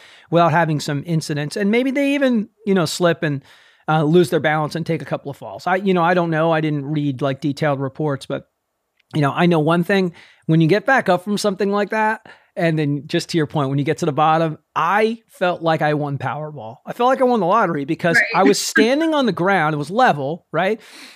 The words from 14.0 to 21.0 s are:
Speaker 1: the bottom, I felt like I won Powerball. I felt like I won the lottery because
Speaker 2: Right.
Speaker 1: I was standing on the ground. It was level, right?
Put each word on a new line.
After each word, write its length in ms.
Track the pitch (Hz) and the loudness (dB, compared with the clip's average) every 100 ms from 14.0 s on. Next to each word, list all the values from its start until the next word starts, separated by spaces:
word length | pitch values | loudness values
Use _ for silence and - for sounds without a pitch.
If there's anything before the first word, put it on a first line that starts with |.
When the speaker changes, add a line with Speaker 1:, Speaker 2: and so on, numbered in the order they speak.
| 170 | -2
Speaker 1:
the 60 | |
bottom, 460 | 139 156 160 160 151 _ | 2 2 2 0 -4 _
I 480 | 139 160 202 220 226 _ | -4 0 2 0 -2 _
felt 340 | - 180 170 | -4 -2 0
like 180 | 160 156 | 0 0
I 140 | 151 | 0
won 240 | 151 143 139 | 0 -4 -4
Powerball. 600 | 135 131 151 147 110 117 | -6 -6 -10 -14 -16 -16
I 80 | - | -14
felt 160 | - 240 | 0 0
like 120 | 262 | 2
I 40 | |
won 140 | 254 240 | 2 2
the 80 | 170 | 2
lottery 380 | 220 190 151 | 2 2 -2
because 320 | 139 156 175 160 | -4 -2 2 2
Speaker 2:
Right. 100 | 170 | 2
Speaker 1:
I 80 | 170 | 2
was 180 | 202 190 | 2 0
standing 540 | - - 220 285 320 | 0 2 2 2 2
on 120 | 302 240 | 2 0
the 60 | |
ground. 420 | 170 180 190 156 | 0 0 2 0
It 20 | 151 | -2
was 160 | 143 | -4
level, 540 | 208 247 147 135 170 _ | 2 2 2 -4 -8 _
right? 280 | 151 190 214 - - | -2 -2 -2 -8 -20